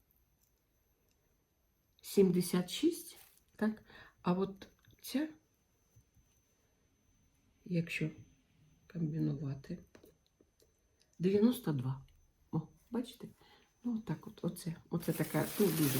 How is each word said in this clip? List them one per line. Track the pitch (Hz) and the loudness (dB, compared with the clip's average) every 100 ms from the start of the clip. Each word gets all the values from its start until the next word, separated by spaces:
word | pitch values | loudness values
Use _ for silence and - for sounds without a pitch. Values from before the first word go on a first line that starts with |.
| _ _ _ _ _ _ _ _ _ _ _ _ _ _ _ _ _ _ _ _ | _ _ _ _ _ _ _ _ _ _ _ _ _ _ _ _ _ _ _ _
Сімдесят | - - 190 175 180 180 180 | 0 6 6 6 2 0 0
шість, | - 330 - - - - - _ - | 0 0 0 -8 -18 -20 -20 _ -2
так? | 214 214 - - - _ | -2 -2 -10 -20 -20 _
А | - | -2
от | 180 190 - - _ _ - | 0 -2 -6 -18 _ _ -18
ця, | - 262 311 - _ _ _ _ _ - _ _ _ _ _ _ _ _ _ _ _ _ _ _ _ _ | -6 -4 -4 -8 _ _ _ _ _ -20 _ _ _ _ _ _ _ _ _ _ _ _ _ _ _ _
якщо | - 175 165 - 156 - - _ _ _ - _ - | -2 0 0 -2 -4 -4 -20 _ _ _ -20 _ -10
комбінувати, | 170 160 156 151 139 143 135 - 175 - - - _ _ _ _ _ _ _ _ _ _ - | -4 -2 0 0 -2 -4 -6 -8 -12 -14 -20 -20 _ _ _ _ _ _ _ _ _ _ 0
дев'яносто | 175 202 226 254 - | 4 6 6 4 0
два. | 139 131 135 - _ _ _ _ | 0 -2 -4 -10 _ _ _ _
О, | 160 - - - | -4 -4 -12 -6
бачите? | 233 254 - - - - - _ _ | -6 -6 -10 -18 -18 -20 -20 _ _
Ну, | 240 220 | -4 -4
так | - 156 - | -2 -6 -8
от, | - | -6
оце, | 175 - 170 165 - | -6 -4 -8 -8 -4
оце | 170 - | -4 0
така, | 160 160 151 147 - | -2 0 -2 -2 2
ну, | 196 | 2
дуже, | 160 143 | 4 2